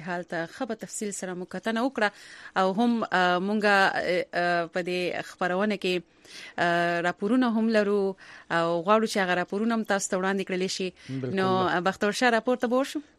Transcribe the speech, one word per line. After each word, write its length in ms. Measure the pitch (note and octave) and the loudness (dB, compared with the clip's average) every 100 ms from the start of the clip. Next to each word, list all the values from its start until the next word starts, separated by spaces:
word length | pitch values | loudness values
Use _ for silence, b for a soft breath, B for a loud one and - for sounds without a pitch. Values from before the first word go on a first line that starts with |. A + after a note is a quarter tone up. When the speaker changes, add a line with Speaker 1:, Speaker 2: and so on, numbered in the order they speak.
| E3+ | -6
Speaker 1:
حال 160 | F3 | -8
ته 160 | F3 E3+ E3 | -6 -6 -6
ښه 200 | - B3+ | -8 -8
په 40 | A3 | -8
تفصیل 300 | F#3+ - G#3 G3 | -10 -8 -8 -6
سره 140 | F#3 | -8
مو 120 | F3+ F3+ | -8 -8
کتنه 380 | F#3 A3+ A3+ C4 | -8 -4 -2 -2
وکړه، 240 | C4 G#3 - B B B B | 0 -2 -4 B B B B
او 160 | F#3+ F#3+ | 2 2
هم، 240 | A#3+ A#3 | 2 2
آه، 360 | - F3+ F3+ F3+ | 0 2 4 2
مونږه، 360 | F#3+ A3 G#3 G3 F#3+ - - F3+ - | 0 2 4 6 4 2 0 0 -2
آه، 320 | F3 F3 F3 E3 | -2 0 0 -2
په 80 | F3+ F3 | -4 -2
دې 340 | F3+ F3 - - | -2 -2 -4 -8
خپرونه 480 | - F3+ F3+ G#3+ G3+ | -4 -2 0 0 0
کې، 180 | F#3 F3+ - B B B B B | 0 -2 -4 B B B B B
آه، 440 | F3 E3+ E3+ E3+ | 2 2 2 0
راپورونه 500 | F3 F3 G3+ B3+ B3+ A3+ | 0 -2 0 2 2 2
هم 100 | A3 | 2
لرو، 460 | A3 G3+ G#3 G3 F#3+ B B B | 2 2 2 0 -4 B B B
او 320 | E3+ E3 E3+ | 0 0 0
غواړو 240 | E3+ A3 A3 | 4 4 4
چې 60 | G#3+ | 0
هغه 180 | F#3 F3+ | 0 0
راپورونه 340 | F3 G3 A3+ A#3 | -2 -2 -2 -2
هم 80 | |
تاسو 260 | G#3+ G3 - | 0 -2 -2
ته 80 | F#3+ | -2
وړاندې 260 | F#3+ G3 F#3 | 0 -2 -2
کړلی 180 | F#3 F#3 | -2 -2
شي. 260 | - F#3 - B C3+ | -4 -6 -8 B -6
Speaker 2:
بالکل. 140 | C3 F#3+ | -4 0
Speaker 1:
نو، 120 | F#3+ | 2
آه، 320 | F#3+ F3+ D#3+ | 2 2 2
بختور 320 | F3+ F#3 G#3 | 0 0 -2
شاه 180 | G3+ B3+ | 2 2
راپور 260 | A3+ A3 B3 | 2 2 0
ته 100 | B3 | 0
به 80 | B3 | 0
ورشو؟ 240 | C#4 D#4 - | 0 -6 -12